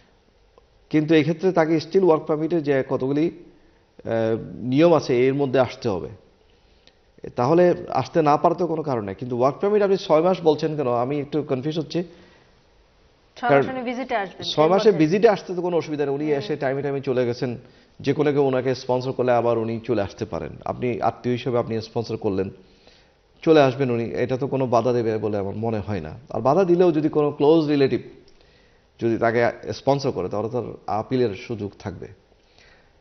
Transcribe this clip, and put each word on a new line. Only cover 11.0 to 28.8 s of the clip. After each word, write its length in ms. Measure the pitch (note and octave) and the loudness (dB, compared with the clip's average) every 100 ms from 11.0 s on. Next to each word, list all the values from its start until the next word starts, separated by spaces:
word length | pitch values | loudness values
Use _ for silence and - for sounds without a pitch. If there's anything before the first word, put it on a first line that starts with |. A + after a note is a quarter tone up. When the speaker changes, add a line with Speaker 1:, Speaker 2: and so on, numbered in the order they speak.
| B2 D3 | -2 -4
Speaker 1:
একটু 240 | C#3 D3+ | -4 -4
কনফিউজ 360 | C3+ B2+ D3+ D#3+ | -2 -4 -4 -6
হচ্ছি। 240 | C#3 E3+ F3+ - - _ _ _ _ _ _ _ _ _ _ - | -4 -6 -6 -14 -20 _ _ _ _ _ _ _ _ _ _ -6
Speaker 2:
ছয় 140 | - | 2
Speaker 1:
কারণ 160 | C#4 - | 2 2
Speaker 2:
মাস 100 | C4 | -4
উনি 80 | |
ভিজিটে 320 | A#3+ A#3+ - A3+ | -6 -6 -4 -4
আসবেন, 320 | F#3+ - - | -4 -8 -4
Speaker 1:
ছয় 180 | D3+ D#3+ | 2 2
Speaker 2:
এর 60 | |
Speaker 1:
মাসে 180 | G3 G#3+ | 4 4
Speaker 2:
মধ্যে। 160 | D#3+ D#3 | 4 2
Speaker 1:
ভিজিটে 240 | G3 A3+ | 4 4
আসতে 260 | F#3+ - F3 | 4 -2 -6
তো 60 | |
কোনো 160 | F3 E3+ | -2 -2
অসুবিধা 280 | D3 C#3+ C#3 | -2 -4 -2
নেই, 100 | C#3 | -2
উনি 80 | |
Speaker 2:
হুম। 100 | D3+ | -2
Speaker 1:
এসে 220 | C#3 - C#3 | -2 -2 -4
টাইমে 260 | C3+ C#3 | -2 -2
টাইমে 200 | C#3+ C#3 | -4 -4
চলে 240 | C3+ B2 A#2+ | -2 0 0
গেছেন, 320 | A#2+ B2+ A#2 - _ _ - | -2 -6 -6 -14 _ _ -6
যে 140 | A#2 | -2
কোনো 180 | C#3 D3 | 0 2
কেউ 120 | C#3+ | 2
ওনাকে 320 | C3+ B2+ C3 B2 | 2 0 0 -2
sponsor 360 | - B2+ C3 | -2 -2 -2
করলে 200 | B2+ B2 | -2 2
আবার 260 | A#2+ A#2 A2+ | 2 2 0
উনি 220 | A2+ A2+ | -2 -4
চলে 220 | A2+ A2 | -2 -2
আসতে 240 | F#2+ - G#2 | -2 -6 -8
পারেন। 300 | E2 C#2+ A#1+ - | -6 -8 -8 -8
আপনি 360 | A#2+ B2 G2+ | -4 -4 -2
আত্মীয় 340 | A#2 - B2 A#2+ | -2 -2 -4 -4
হিসেবে 240 | C3+ A#2 | -2 -2
আপনি 220 | A2 A2+ | -2 -6
sponsor 360 | A2 A#2+ A2+ A2 | -6 -8 -6 -4
করলেন, 320 | G#2+ F#2+ F#2+ - - _ _ _ _ _ _ _ | -2 -2 -4 -8 -20 _ _ _ _ _ _ _
চলে 200 | E3 D#3 | 4 6
আসবেন 300 | C3+ B2 C3 | 4 2 -2
উনি, 120 | A#2 | -2
এটা 340 | A2+ C#2+ B2 C3 | -2 -2 -2 -2
তো 100 | C3+ | -2
কোনো 200 | C3+ B2+ | -2 0
বাধা 260 | A#2 B2 | 2 2
দেবে 240 | A#2+ A2+ A2 | 0 0 -2
বলে 200 | G#2+ G2+ | -2 -2
আমার 180 | G2 G#2+ | -4 -4
মনে 240 | A2+ G#2+ | -4 -4
হয় 220 | F#2+ G2 | -4 -6
না। 180 | D2+ - - | -8 -14 -10
আর 120 | A2 | -2
বাধা 220 | B2+ E3+ | 2 2
দিলেও 280 | F3 F3 F3+ | 4 4 4
যদি 180 | D3+ D3+ | 2 0
কোনো 220 | D3+ D3 | 0 0
close 380 | - D3 E3 D3 | 2 4 6 4
relative 320 | D3 C3+ B2 - - - - _ _ _ _ | 2 2 0 -6 -20 -20 -20 _ _ _ _